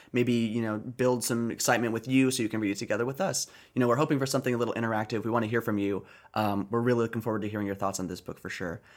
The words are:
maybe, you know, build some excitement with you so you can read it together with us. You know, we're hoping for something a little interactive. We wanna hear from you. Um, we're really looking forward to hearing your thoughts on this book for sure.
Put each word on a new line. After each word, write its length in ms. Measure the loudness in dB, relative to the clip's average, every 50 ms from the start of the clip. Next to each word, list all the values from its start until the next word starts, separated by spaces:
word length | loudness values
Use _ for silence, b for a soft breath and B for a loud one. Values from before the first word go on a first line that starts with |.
| B B
maybe, 220 | 0 2 2 4 4
you 280 | 2 2 2 0 0
know, 160 | 0 0 -2
build 460 | -4 -6 -8 -2 2 2 4 4 2 0
some 260 | 0 0 0 0 -2
excitement 440 | -2 0 2 2 2 2 2 0 -2
with 160 | -4 -2 2
you 220 | 4 4 4 4
so 120 | 2 0 -2
you 60 | -2
can 100 | 0 0
read 120 | 0 -2
it 60 | -2
together 280 | -4 -4 -4 -2 -2 -2
with 160 | -2 -2 -2
us. 260 | -4 -2 -2 -4 -6 B B B B B B
You 60 | 2
know, 80 | 4
we're 80 | 4 4
hoping 240 | 4 4 2 2 0
for 60 | 0
something 280 | 0 0 0 0 0 0
a 40 |
little 160 | 0 0 -2 0
interactive. 500 | -2 -2 0 0 -2 -2 -2 -4 -4 -2
We 80 | 0
wanna 160 | 0 0 0
hear 140 | 2 0 0
from 160 | 0 0 0
you. 260 | 0 0 0 -2 -4 B B B B B B -2
Um, 340 | 0 0 0 0 -2 -2 -2
we're 120 | -2 0
really 220 | 2 4 2 2 2
looking 180 | 0 -2 -4
forward 220 | -4 -2 -2 -2 -2
to 40 |
hearing 200 | -4 -4 -2 -2
your 80 | -2 -2
thoughts 240 | -2 -2 -2 -2 -2
on 60 | -4
this 120 | -6 -6 -8
book 220 | -10 -12 -14 -12
for 80 | -10 -10
sure. 320 | -8 -6 -6 -6 -6 -8 b b b